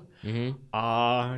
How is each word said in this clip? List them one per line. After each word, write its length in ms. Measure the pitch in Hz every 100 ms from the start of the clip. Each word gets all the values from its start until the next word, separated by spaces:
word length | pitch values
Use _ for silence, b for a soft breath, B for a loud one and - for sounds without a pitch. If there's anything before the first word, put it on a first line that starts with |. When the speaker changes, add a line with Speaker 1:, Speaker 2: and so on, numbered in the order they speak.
| - B
Speaker 1:
Mhm. 500 | 104 117 123 135 -
Speaker 2:
A 120 | 110 117 117 120 123 123